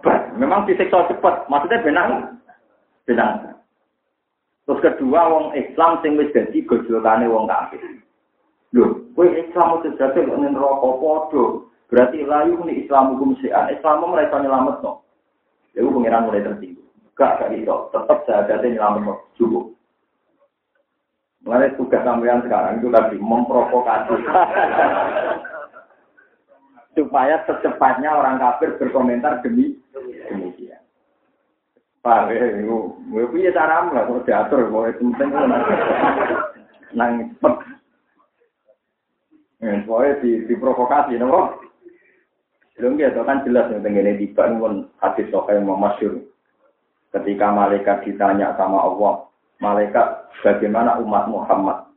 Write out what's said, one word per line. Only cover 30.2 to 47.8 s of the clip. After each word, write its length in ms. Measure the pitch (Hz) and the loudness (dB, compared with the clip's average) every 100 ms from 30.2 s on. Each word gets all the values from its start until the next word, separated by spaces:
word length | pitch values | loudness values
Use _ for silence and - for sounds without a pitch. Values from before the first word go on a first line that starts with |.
| - - 90 90 - - _ _ _ _ _ _ _ _ _ _ _ _ | -12 -10 -10 -14 -20 -20 _ _ _ _ _ _ _ _ _ _ _ _
Paham 320 | 120 113 - | 2 2 2
ya? 240 | 117 120 104 | 0 0 -2
Iku, 400 | 107 113 92 - - | -2 -4 -4 -12 -8
iku 240 | 107 120 | -4 -2
piye 240 | 165 185 | 0 2
caramu 400 | 175 156 165 170 | 2 2 2 0
lah, 80 | 135 117 | 0 0
kok 160 | 120 - | -2 0
diatur, 400 | 104 113 139 110 | 0 2 2 2
kok 320 | 110 113 110 | 0 -2 -2
penting 300 | 123 117 139 | -2 0 -2
kok 160 | - 127 | 0 0
nang, 160 | 117 - - - - - - - - - - - _ - 233 | 0 0 0 0 0 0 0 -2 -2 -6 -12 -20 _ -10 -2
nang 120 | 233 120 - - | 0 -2 -6 0
cepet. 160 | 147 120 - - _ _ _ _ _ _ _ _ _ _ _ _ _ _ _ _ _ _ | 0 0 -8 -20 _ _ _ _ _ _ _ _ _ _ _ _ _ _ _ _ _ _
Eh, 160 | 110 101 104 | -6 -6 -2
pokoknya 320 | 113 - - | 0 2 2
di, 80 | 120 113 110 | 0 0 -2
diprovokasi, 720 | 117 131 123 127 143 131 120 | -2 0 0 2 2 0 0
napa? 320 | 127 170 - - - _ - _ _ _ _ _ _ _ _ - | 2 2 2 -6 -20 _ -20 _ _ _ _ _ _ _ _ -2
Lho, 120 | 120 | 0
nggih, 200 | 151 139 | 2 2
to, 80 | 101 | 0
kan 240 | - - 123 | 0 -2 2
jelas 240 | 120 120 | 2 2
ning 120 | 107 | -2
tengene 360 | 107 101 101 101 | 0 2 2 0
tiba 320 | 101 - - | -2 0 2
niku 160 | 113 110 | 2 -2
pun 80 | 98 - _ | -4 -8 _
hadis 280 | - - - | -2 -2 -2
sahih 320 | 98 - 104 | -2 2 0
Imam 160 | 101 95 | 0 0
Masyhur. 400 | 101 - 101 - - _ _ _ _ _ _ _ _ | 0 0 -4 -4 -12 _ _ _ _ _ _ _ _
Ketika 400 | 98 95 101 104 | -6 -4 0 0
malaikat 520 | 104 98 101 | 2 2 2